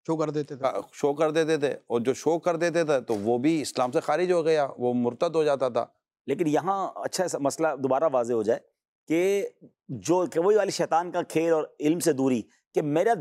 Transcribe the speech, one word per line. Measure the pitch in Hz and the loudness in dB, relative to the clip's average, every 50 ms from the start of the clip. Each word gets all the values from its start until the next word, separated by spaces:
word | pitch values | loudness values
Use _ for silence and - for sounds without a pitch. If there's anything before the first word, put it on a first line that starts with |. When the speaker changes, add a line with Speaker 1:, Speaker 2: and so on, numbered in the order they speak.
| _ | _
Speaker 1:
شو | - 165 | -4 -4
کر | 156 156 151 | -2 -2 -4
دیتے | 147 151 143 - 147 | -4 -6 -6 -6 -6
تھے۔ | 123 131 | -4 -4
Speaker 2:
آ، | 127 - 98 101 - - | -4 -2 -4 -8 -10 -6
شو | - - 143 147 | -2 -2 0 2
کر | 147 160 156 | 2 0 2
دیتے | 151 165 160 151 160 | 2 2 2 2 0
تھے، | 147 143 135 - - - | 0 0 -2 -4 -6 -6
اور | - 117 120 | -4 -2 0
جو | 113 127 123 | 0 0 -2
شو | - - 151 165 165 | 0 0 0 0 2
کر | - 180 170 | 0 -2 0
دیتے | 160 170 175 156 170 165 | 0 0 0 2 0 2
تھے | 151 147 127 | 2 0 0
تو | 113 - 113 | 0 -2 -4
وہ | 101 101 117 120 | -2 0 0 0
بھی | 120 123 156 165 156 | 2 2 2 2 0
اسلام | 127 - - - 131 123 | -2 -4 -4 -2 -2 0
سے | 123 160 | -2 -2
خارج | - - 151 160 180 180 | 0 0 0 0 0 0
ہو | 180 170 151 | 0 2 2
گیا، | 160 160 151 139 131 - | 2 2 2 0 -2 -4
وہ | - 123 123 123 | -2 -2 0 0
مرتد | 123 120 120 120 - 170 175 156 | 0 0 -2 0 0 -2 0 0
ہو | 160 156 | 2 2
جاتا | 147 143 123 135 127 | 2 2 0 0 -2
تھا۔ | 113 120 113 - _ _ _ _ _ _ _ | 0 -2 -4 -4 _ _ _ _ _ _ _
Speaker 3:
لیکن | - 139 - 175 | -4 -2 0 0
یہاں | 151 147 147 143 185 196 196 185 143 - | 2 2 2 0 0 -2 -2 -4 -6 -6
اچھا | - 120 139 - - 185 | -8 -8 -6 -4 -2 -2
سا | 160 156 | -2 -2
مسئلہ | 131 143 135 - - 160 156 139 139 135 | -2 -2 -2 0 0 0 0 0 -2 0
دوبارہ | 135 131 139 160 160 | 0 2 2 2 2
واضح | 135 127 117 117 123 | 2 0 0 0 0
ہو | 113 104 | 0 2
جائے | 101 120 143 - _ _ _ _ _ _ _ _ | 2 0 0 -4 _ _ _ _ _ _ _ _
کہ | - 151 165 180 196 202 202 180 - - _ 175 - _ _ _ | -2 0 0 2 2 0 -2 -4 -6 -10 _ -20 -20 _ _ _
جو، | - 143 110 90 - 170 180 180 | -12 -12 -6 -2 0 0 2 0
کہ | 143 - 160 | 0 0 0
وہی | 170 196 214 | 2 4 4
والی | 214 190 196 | 4 2 0
شیطان | - - 165 - 160 165 175 175 | -2 -2 -2 0 0 0 0 -2
کا | 156 175 | -4 -4
کھیل | - - - 160 165 170 165 | -4 -2 0 0 2 2 2
اور | 156 147 - _ - | 2 0 -2 _ -2
علم | 143 151 165 175 | 0 0 0 2
سے | - 165 143 | 2 0 2
دوری، | 131 135 135 127 113 104 - _ _ _ _ - | 2 2 2 0 0 -2 -6 _ _ _ _ -4
کہ | 180 | -2
میرا | 165 147 147 165 185 220 233 170 | -2 0 0 2 2 2 0 0